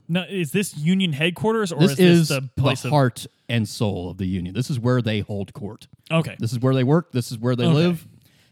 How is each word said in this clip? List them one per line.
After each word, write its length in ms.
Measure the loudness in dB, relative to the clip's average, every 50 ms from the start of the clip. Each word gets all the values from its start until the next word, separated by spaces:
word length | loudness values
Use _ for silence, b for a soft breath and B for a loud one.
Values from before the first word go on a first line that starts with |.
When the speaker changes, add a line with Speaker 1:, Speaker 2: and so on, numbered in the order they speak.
| _ -6
Speaker 1:
Now, 160 | -6 -6 -6 -6
is 220 | -6 -6 -6 -4 -2
this 240 | -2 -4 -4 -6 -4
union 340 | -2 0 0 2 0 -2 -2
headquarters, 600 | 0 -2 -2 -2 -2 -2 -2 0 0 -2 -2 0
or 60 | 4
Speaker 2:
This 120 | 4 4
Speaker 1:
is 60 | 4 6
this 120 | 6 6 8 6
Speaker 2:
is 80 | 4 2
Speaker 1:
the 200 | 0 -2 -4 -6 -4
place 280 | -2 0 0 0 0 -2
Speaker 2:
the 40 | 0
Speaker 1:
of 20 | 2
Speaker 2:
heart 320 | 4 4 2 0 -2 -10 -16 _ _ _ -4
and 180 | -2 -2 -2 -2
soul 420 | -2 -2 -2 -2 -2 -2 -6 -8
of 80 | -6 -4
the 80 | -4 -2
union. 260 | -2 -2 -4 -4 -4
This 160 | -4 -4 -4
is 100 | -4 -2
where 220 | 0 0 2 2
they 180 | 0 0 -2 -2
hold 300 | -4 -4 -6 -8 -8 -10 -10
court. 340 | -12 -12 -12 -12 -14 -20 -20 _ _ _ -2
Speaker 1:
Okay. 280 | -2 -2 -2 -2 -4 -6
Speaker 2:
This 140 | -4 -4 -2
is 60 | 0
where 140 | 0 2 2
they 100 | 2 2
work. 260 | 4 2 2 0 _
This 200 | -4 -4 -4 -4 -6
is 40 | -4
where 160 | -2 -2 0 2
they 80 | 2
Speaker 1:
Okay. 80 | 2 4
Speaker 2:
live. 340 | 4 4 2 0 -2 -6 -14 -20 -20 _ b b b b b